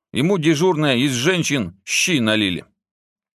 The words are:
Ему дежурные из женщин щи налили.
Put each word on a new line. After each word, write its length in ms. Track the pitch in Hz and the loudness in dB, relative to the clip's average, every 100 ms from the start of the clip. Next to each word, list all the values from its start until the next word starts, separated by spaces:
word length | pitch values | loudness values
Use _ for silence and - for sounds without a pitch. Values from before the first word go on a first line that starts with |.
| _ | _
Ему 260 | 101 156 202 | -2 0 0
дежурные 600 | 151 147 185 156 151 120 | 0 2 2 2 0 2
из 120 | 143 | 0
женщин 680 | 123 143 185 - 147 90 - | 0 0 0 -2 -2 -4 -10
щи 360 | - - - 156 | -6 -2 0 0
налили. 440 | 110 107 98 87 - _ _ _ _ _ _ | 0 0 0 -4 -8 _ _ _ _ _ _